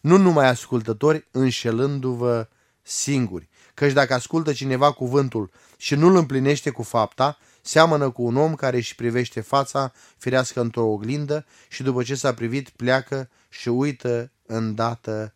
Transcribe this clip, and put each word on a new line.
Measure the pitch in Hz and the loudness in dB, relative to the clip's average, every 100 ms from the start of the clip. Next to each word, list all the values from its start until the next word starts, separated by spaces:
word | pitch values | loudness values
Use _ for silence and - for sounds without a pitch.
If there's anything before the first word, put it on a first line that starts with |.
nu | 143 180 | 6 6
numai | 185 160 135 | 6 6 4
ascultători, | 120 - 127 110 110 147 156 - | 2 -2 -6 -4 -2 0 0 -2
înșelându-vă | 127 131 117 117 113 139 143 131 123 123 117 113 _ _ _ | -2 0 0 -2 -2 -2 -2 -4 -2 0 -2 -4 _ _ _
singuri. | - - - 139 117 90 80 _ _ | -12 -8 -2 -2 -2 -6 -14 _ _
Căci | - 143 | 0 2
dacă | 139 135 | 4 2
ascultă | 127 - 165 156 | 0 -2 -4 -2
cineva | 135 135 127 143 | -4 -2 2 2
cuvântul | 139 127 135 135 113 98 _ _ _ | 2 0 0 0 -2 -6 _ _ _
și | - | -4
nu-l | 143 165 185 | 4 6 6
împlinește | 151 135 135 147 - | 4 0 0 0 -2
cu | 127 | -6
fapta, | 117 120 107 - 135 151 _ _ | -4 0 0 0 -2 -2 _ _
seamănă | - 156 165 156 139 | -2 4 6 4 0
cu | 120 | -2
un | 120 123 | -2 2
om | 156 | 0
care | 156 135 123 | 0 -2 -2
își | 113 | -4
privește | - 120 117 120 - | -6 -2 -2 -2 -6
fața | 107 139 135 143 131 _ - _ | -2 -2 0 -4 -4 _ -20 _
firească | - 127 123 - | -2 0 0 -2
într-o | 120 113 113 | -4 0 -2
oglindă | 107 107 143 147 151 147 _ _ | -2 -4 -6 -4 -6 -6 _ _
și | - | -6
după | 131 123 | -2 -2
ce | 120 | -2
s-a | 135 139 | -2 -2
privit, | 120 117 127 135 | -2 -4 -6 -8
pleacă | _ 120 131 127 135 131 _ _ | _ 0 0 -2 -8 -10 _ _
și | - - | -10 -2
uită | 120 143 135 127 120 120 _ _ | 0 0 -4 -4 -4 -4 _ _
îndată | 113 113 107 117 117 - 107 107 | -6 -4 -2 -4 -4 -8 -8 -8